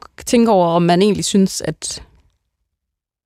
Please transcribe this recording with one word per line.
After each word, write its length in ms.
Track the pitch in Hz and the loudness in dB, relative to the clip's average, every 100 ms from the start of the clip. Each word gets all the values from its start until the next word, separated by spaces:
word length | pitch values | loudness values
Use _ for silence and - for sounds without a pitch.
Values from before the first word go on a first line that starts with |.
| - - - | -6 -20 -2
tænke 260 | 240 233 | 0 2
over, 160 | 196 170 | 2 2
om 140 | 170 | 2
man 200 | 170 175 | 2 2
egentlig 240 | 208 170 165 | 2 0 -2
synes, 360 | 202 190 - | 0 0 -2
at, 420 | - 160 - - - _ _ _ _ _ _ _ _ _ _ _ | -10 -10 -12 -14 -18 _ _ _ _ _ _ _ _ _ _ _